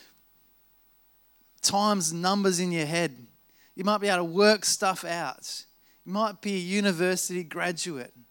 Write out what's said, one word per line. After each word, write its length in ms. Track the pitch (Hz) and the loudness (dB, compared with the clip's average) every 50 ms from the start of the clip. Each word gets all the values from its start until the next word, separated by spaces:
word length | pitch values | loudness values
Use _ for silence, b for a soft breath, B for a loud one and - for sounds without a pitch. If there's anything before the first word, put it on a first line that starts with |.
| b b b b b _ _ _ _ _ _ _ _ _ _ _ _ _ _ _ _ _ _ _ _ _ _ _ _ _ _ _ | b b b b b _ _ _ _ _ _ _ _ _ _ _ _ _ _ _ _ _ _ _ _ _ _ _ _ _ _ _
times 500 | - - 202 202 208 214 208 196 170 160 | -2 0 2 2 2 2 2 2 0 -2
numbers 480 | 165 170 175 185 196 202 196 196 185 170 | -4 -2 0 0 2 2 2 2 2 2
in 140 | 185 180 175 | 0 0 0
your 120 | 165 156 | -2 -2
head. 300 | 147 165 170 170 156 131 120 123 - _ _ _ _ b b b b b | -2 0 0 0 -2 -4 -8 -20 -20 _ _ _ _ b b b b b
You 80 | b 185 | b -2
might 160 | 202 208 208 | -2 0 0
be 80 | 202 202 | 2 0
able 120 | 190 180 | 0 0
to 40 | 180 | 0
work 420 | 170 165 190 202 208 214 202 - | 0 2 6 6 6 6 6 4
stuff 380 | - - - 208 190 185 180 - | 0 -2 0 0 0 -2 -2 -4
out. 640 | 165 170 170 160 135 - - - - - - - _ _ _ b b b b b | -6 -4 -4 -4 -6 -8 -10 -12 -12 -12 -12 -14 _ _ _ b b b b b
You 80 | 170 185 | -8 -4
might 280 | 208 220 214 208 - | -2 -2 -2 -4 -6
be 140 | - 208 202 | -6 -4 -4
a 40 | 185 | -2
university 840 | 175 175 190 208 202 202 180 160 180 180 185 180 - - 180 180 175 | -2 -2 0 2 2 2 2 2 2 0 0 0 -2 -4 -6 -6 -8
graduate. 680 | 151 - 170 170 175 180 156 - 180 160 131 123 - - 123 120 _ | -8 -6 -4 -4 -4 -4 -4 -6 -8 -8 -10 -10 -12 -16 -20 -20 _